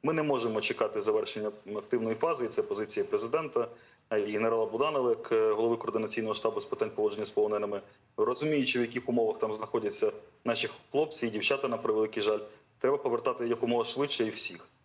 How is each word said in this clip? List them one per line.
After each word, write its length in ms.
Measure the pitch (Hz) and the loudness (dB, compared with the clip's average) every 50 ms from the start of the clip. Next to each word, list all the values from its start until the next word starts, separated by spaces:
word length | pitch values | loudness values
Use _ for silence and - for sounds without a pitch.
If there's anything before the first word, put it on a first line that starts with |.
Ми 100 | - 151 | 0 0
не 100 | 160 156 | 0 2
можемо 380 | 151 151 139 127 117 117 110 107 | 2 2 2 2 2 0 0 0
чекати 400 | 104 - 117 - 117 107 110 110 | 0 0 0 2 0 0 0 0
завершення 520 | 101 110 107 110 104 - - 110 107 107 104 - - 95 104 | 0 2 2 2 2 0 -4 -4 -4 -4 -6 -8 -12 -8 -8
активної 400 | 107 101 - - 120 113 113 110 | -8 -2 0 0 0 2 0 0
фази, 280 | 110 - 165 165 131 123 | 0 0 0 0 0 -2
і 40 | 110 | -2
це 140 | - - | 0 -2
позиція 420 | 139 - 104 104 107 98 - - - | -2 -2 -2 -4 -2 -4 -2 -2 -2
президента, 640 | - 131 - 113 117 123 160 160 147 - 139 117 113 - - - - - - _ _ | 0 0 -2 0 0 -2 -2 -2 0 -2 -2 -2 -2 -6 -18 -20 -20 -20 -20 _ _
е, 100 | 110 107 | 0 0
і 100 | 101 104 | 0 0
генерала 360 | 107 104 113 113 113 113 110 | 0 0 2 2 2 2 0
Буданова, 440 | 107 107 117 139 156 156 139 127 120 | 0 0 0 0 2 2 2 2 2
як, 220 | 113 110 - - | 2 0 0 0
е, 200 | - 110 110 110 | 2 4 4 4
голови 240 | 107 107 117 117 120 | 4 4 4 2 2
Координаційного 580 | - - 117 107 117 110 104 - 120 110 110 104 | 2 -2 -2 -2 -2 -2 0 -2 -2 -2 -2 -4
штабу 260 | - - 113 107 104 | 0 -2 -2 -2 -2
з 40 | 98 | -6
питань 260 | - - - 110 110 | -6 -4 -4 -4 -4
поводження 360 | - - 107 104 104 104 107 | 0 0 0 0 0 0 -6
з 40 | 98 | -2
полоненими. 500 | - - 107 104 107 104 104 101 101 98 - - - _ _ _ _ | 2 2 2 2 2 0 -2 -2 -4 -6 -8 -12 -20 _ _ _ _
Розуміючи, 640 | - 110 113 127 - 151 156 156 143 131 - - 123 | 0 0 2 2 0 0 0 2 2 2 2 2 2
в 40 | |
яких 260 | 120 117 120 123 - - | 0 0 -2 -4 -2 0
умовах 300 | 120 120 113 110 107 - | 2 2 2 2 0 0
там 160 | - 110 107 | -2 -2 -2
знаходяться 580 | 107 110 - - 117 107 104 95 - - 107 - - - - _ _ _ | -4 -6 -2 -2 -2 0 0 0 2 0 0 0 -2 -18 -20 _ _ _
наші 240 | 120 117 - - 107 - - - - | -2 0 0 -2 -4 -4 -10 -18 -4
хлопці 360 | - 139 156 156 - - - | 0 0 0 0 -2 -2 -2
і 40 | 117 | -2
дівчата, 380 | 104 107 98 - 139 135 139 127 | -2 0 2 2 2 2 0 -2
на 80 | 120 | -2
превеликий 460 | 110 - 110 107 110 110 107 - 113 | -2 0 0 2 2 2 0 0 0
жаль, 180 | 104 107 107 107 - - - - _ _ _ _ | 2 2 2 0 -2 -8 -16 -20 _ _ _ _
треба 180 | - 127 143 | 0 2 2
повертати 520 | 143 - 135 117 117 - - - - 120 117 | 2 0 0 0 0 0 -2 -2 0 0 -2
якомога 360 | 120 110 - 117 120 120 113 | 0 0 2 2 2 2 2
швидше 400 | - - 131 143 143 - - 117 | 0 0 0 0 0 2 0 0
і 60 | 110 | 0
всіх. 380 | 101 - - - 90 85 - - _ _ | 0 -2 -4 -4 -4 -8 -16 -20 _ _